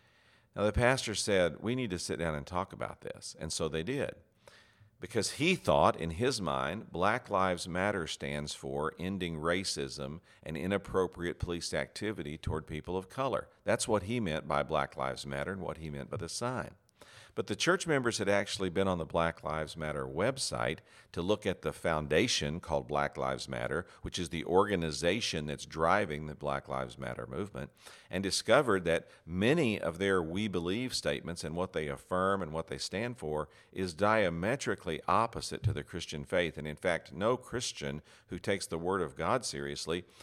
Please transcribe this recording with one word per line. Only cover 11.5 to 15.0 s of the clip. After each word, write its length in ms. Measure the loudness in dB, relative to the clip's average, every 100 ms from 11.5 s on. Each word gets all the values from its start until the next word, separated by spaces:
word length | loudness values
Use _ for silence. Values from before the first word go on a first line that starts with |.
| -4 -2
activity 640 | -4 -4 -4 -4 -4 -8 -6
toward 280 | -4 -4 -4
people 320 | -8 -4 -6
of 120 | -4
color. 380 | -4 0 -2 -4 _
That's 240 | 0 0 2
what 160 | 2
he 160 | 2 0
meant 280 | 0 -2 0
by 160 | 0
Black 340 | 2 0 0
Lives 280 | -2